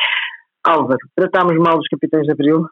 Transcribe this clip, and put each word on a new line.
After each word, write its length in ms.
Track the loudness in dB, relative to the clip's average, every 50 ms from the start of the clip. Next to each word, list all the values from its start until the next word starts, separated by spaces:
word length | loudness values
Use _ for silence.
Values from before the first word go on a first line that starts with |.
| -2 -2 -4 -4 -6 -8 -12 -16 _ _ _ _ 0
Álvaro, 360 | 0 0 0 0 -2 -2 -4 -4 -6 _
tratámos 400 | -2 -2 0 2 0 2 2 2
mal 220 | 2 2 2 2 0
os 80 | -2
capitães 360 | -4 -4 -4 -4 -2 0 0 0
de 60 | 0 0
Abril? 340 | 0 2 2 2 2 0 -4